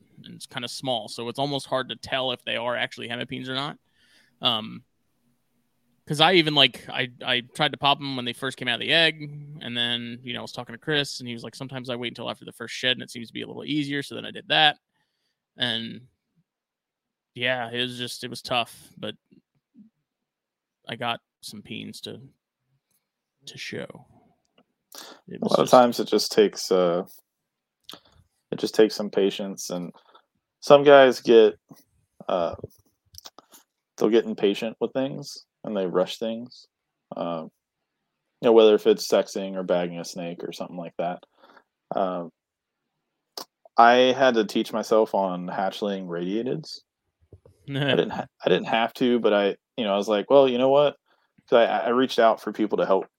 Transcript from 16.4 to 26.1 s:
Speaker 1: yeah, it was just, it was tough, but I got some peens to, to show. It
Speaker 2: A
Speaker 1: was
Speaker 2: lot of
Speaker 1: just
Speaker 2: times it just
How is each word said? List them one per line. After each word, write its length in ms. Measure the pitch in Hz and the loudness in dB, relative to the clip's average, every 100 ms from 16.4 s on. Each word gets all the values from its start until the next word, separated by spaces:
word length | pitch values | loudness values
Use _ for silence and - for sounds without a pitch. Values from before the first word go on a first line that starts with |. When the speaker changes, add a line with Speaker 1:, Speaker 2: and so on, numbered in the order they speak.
| _ _ _ _ _ _ _ _ _ 120 | _ _ _ _ _ _ _ _ _ -6
Speaker 1:
yeah, 340 | 123 127 117 | -4 -4 -4
it 100 | 120 | -6
was 160 | 123 123 | -6 -6
just, 260 | 120 - | -10 -10
it 60 | 123 | -12
was 120 | 120 | -12
tough, 520 | - 123 113 - - - | -6 -4 -4 -10 -20 -14
but 180 | 107 107 _ _ _ _ _ _ 220 _ _ _ _ _ _ _ _ _ - | -14 -14 _ _ _ _ _ _ -20 _ _ _ _ _ _ _ _ _ -14
I 60 | 117 | -8
got 240 | 120 117 _ _ | -6 -8 _ _
some 200 | - 104 | -18 -18
peens 380 | - 110 104 - | -14 -14 -14 -14
to, 180 | 107 107 131 _ _ _ _ _ _ _ _ _ _ _ 139 | -16 -16 -18 _ _ _ _ _ _ _ _ _ _ _ -20
to 100 | 135 | -16
show. 500 | - - - - - _ _ _ _ _ _ _ _ - - - - | -12 -12 -12 -16 -20 _ _ _ _ _ _ _ _ -20 -20 -20 -16
It 140 | 57 | -6
Speaker 2:
A 40 | - | 0
Speaker 1:
was 80 | |
Speaker 2:
lot 60 | - | 2
of 100 | - | 6
Speaker 1:
just 0 | |
Speaker 2:
times 300 | 127 120 117 | 8 8 2
it 80 | |
just 240 | 107 | 0